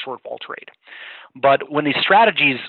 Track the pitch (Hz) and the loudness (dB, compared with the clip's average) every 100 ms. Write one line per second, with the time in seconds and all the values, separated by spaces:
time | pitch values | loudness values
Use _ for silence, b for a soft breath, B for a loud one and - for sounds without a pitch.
0 | 135 120 - 120 - - - _ B B | -12 -14 -14 -16 -14 -16 -18 _ B B
1 | B B B 135 135 139 - 147 147 131 | B B B -2 2 2 0 -2 -2 -2
2 | - 196 226 160 143 123 | 2 4 4 2 -2 -2